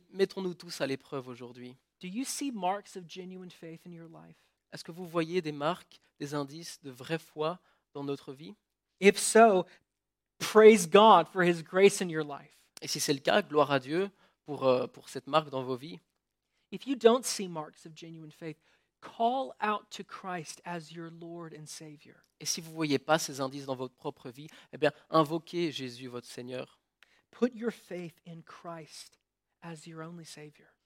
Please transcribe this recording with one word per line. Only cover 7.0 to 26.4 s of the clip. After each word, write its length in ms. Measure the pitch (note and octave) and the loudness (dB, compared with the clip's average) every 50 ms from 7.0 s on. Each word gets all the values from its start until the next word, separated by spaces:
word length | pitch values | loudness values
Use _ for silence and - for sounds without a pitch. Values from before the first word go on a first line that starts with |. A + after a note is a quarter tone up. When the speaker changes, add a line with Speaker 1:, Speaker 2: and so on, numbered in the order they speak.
| B2+ - D#3+ D#3+ | -8 -6 -6 -6
Speaker 1:
foi 400 | - - - D3+ D#3 D#3+ F3+ F3+ _ _ _ _ _ _ - | -8 -8 -8 -6 -6 -6 -6 -8 _ _ _ _ _ _ -12
dans 100 | D3 C#3+ | -8 -6
notre 300 | C#3 C#3 C#3 - - C3+ | -6 -6 -8 -8 -14 -18
vie ? 220 | C3+ D#3+ F#3 G#3 _ _ _ _ _ _ _ _ - | -16 -18 -20 -20 _ _ _ _ _ _ _ _ 4
Speaker 2:
If 200 | F#3 G3+ - - | 4 4 4 4
so, 480 | - - - A3 A#3 A3+ G3 F#3 E3+ - - _ _ _ _ _ _ _ _ _ _ _ _ - | 2 4 8 8 10 8 8 4 0 -2 -8 _ _ _ _ _ _ _ _ _ _ _ _ -10
praise 480 | - - - G#3+ A3 G#3+ A3+ G#3 F3 D#3+ | -4 4 8 10 12 12 12 10 8 6
God 380 | F3 G3+ G#3+ A3+ G3+ F3 D#3+ | 8 8 10 10 10 8 8
for 160 | - - F#3+ F3 | 4 0 0 2
his 180 | F3 F3 E3 | 2 2 0
grace 400 | D3+ - F#3 F#3 G3 G3+ G3 - | -4 -4 2 6 6 6 6 4
in 80 | G3 F3 | -4 -4
your 140 | D#3+ D#3 D#3 | -4 -6 -6
life. 340 | D3 C#3 C#3+ D3 D#3 _ _ _ _ - - | -6 -10 -14 -16 -20 _ _ _ _ -20 -14
Speaker 1:
Et 60 | - | -10
si 120 | - - D3+ | -8 -6 -4
c'est 140 | - - D3 | -2 -2 -2
le 60 | C3+ | -2
cas, 220 | - - G3+ G#3+ F#3 | 2 2 2 2 2
gloire 280 | D3 D3 D3+ D3 B2 | 2 2 2 2 4
à 80 | C#3+ C3+ | 2 -2
Dieu 300 | B2+ C3 D#3 F3 G3 G3+ - _ _ _ _ _ _ | -2 -2 -4 -4 -4 -6 -8 _ _ _ _ _ _
pour, 180 | - C#3+ B2+ C3+ | -12 -6 0 2
euh, 220 | C3 B2+ B2+ B2 | 2 4 2 2
pour 220 | A#2 - - - - | -4 -8 -14 -18 -16
cette 180 | - C3 - | -14 -14 -6
marque 220 | C#3 C#3 D#3 D#3 C#3+ | 0 0 0 0 -2
dans 140 | C3 C3 C3 | -6 -8 -6
vos 120 | B2+ C3 | -6 -8
vies. 240 | A#2+ C3+ E3 F3+ E3 _ _ _ _ _ _ _ _ _ _ _ _ _ - | -8 -10 -14 -18 -20 _ _ _ _ _ _ _ _ _ _ _ _ _ -16
Speaker 2:
If 160 | - F#3 - | -16 -10 -6
you 80 | B3+ C#4+ | -6 0
don't 280 | A#3 - A3+ A#3 C4 - | 4 6 6 6 4 0
see 240 | - - - G3+ | -2 -6 -6 -8
marks 380 | F3+ E3+ D#3+ D3+ D#3 - _ - | -8 -10 -10 -12 -14 -16 _ -20
of 80 | E3+ D#3 | -20 -20
genuine 360 | D#3 E3 E3 E3 E3 D#3+ D3+ | -20 -18 -18 -18 -18 -18 -20
faith, 260 | D3+ - E3+ D#3+ D3+ _ _ _ _ _ _ _ _ _ | -18 -16 -14 -14 -14 _ _ _ _ _ _ _ _ _
call 520 | - - - - A3+ A#3 B3+ C4+ C4 B3+ - - | -20 -12 -4 -2 0 0 0 -2 -6 -8 -8 -6
out 280 | G#3 G#3+ G#3+ G3+ - - | -4 -4 -4 -4 -8 -14
to 120 | - - G3 | -18 -18 -16
Christ 580 | - - - - F#3+ F3+ F3 D3+ - - - - | -16 -16 -14 -12 -10 -10 -10 -10 -12 -16 -16 -12
as 260 | - F3 E3+ D#3 D3+ | -12 -10 -10 -12 -14
your 200 | E3 E3+ E3 E3 | -16 -16 -16 -16
Lord 420 | E3 E3+ E3+ E3+ E3+ E3+ E3+ D#3+ D#3 | -16 -16 -16 -16 -14 -14 -14 -16 -16
and 140 | D3+ D#3 | -18 -18
Savior. 480 | D3 - - D#3+ D#3 D3+ D3 _ - - _ _ _ _ - | -18 -18 -18 -18 -18 -20 -20 _ -20 -20 _ _ _ _ -10
Speaker 1:
Et 60 | D#3 | -6
si 160 | - - - | -6 -6 -6
vous 120 | E3 D#3+ D#3+ | -8 -12 -8
voyez 240 | D#3+ E3 D3+ C#3 | -4 -2 0 0
pas 220 | C3 - - D3+ E3 | 0 0 0 0 0
ces 220 | - - C#3+ C3 | 0 -4 -8 -8
indices 240 | C#3 C3 C3+ C#3+ C#3 | -8 -8 -8 -10 -8
dans 100 | C3+ C3 | -8 -8
votre 180 | B2 C3 B2+ _ | -8 -8 -12 _
propre 340 | _ - D3+ - _ - C3+ | _ -12 -12 -12 _ -16 -20
vie, 180 | A#2 C3+ D3+ D#3+ - - - _ - | -18 -18 -20 -20 -20 -20 -20 _ -4
eh 40 | |
bien, 140 | C#3 D3 D3 - - _ - | 0 0 0 0 -2 _ 0
invoquez 640 | - D#3+ D#3 C#3+ D#3+ E3 - - - F3 F3 D#3 | 2 2 4 2 0 -8 -8 -8 -6 -4 -4 -4
Jésus, 360 | C3 - C3 B2+ A#2+ A#2+ C3 | -6 -8 -10 -12 -12 -14 -14
votre 200 | B2 A#2+ B2 - | -14 -14 -14 -14
Seigneur. 520 | - - - | -14 -16 -14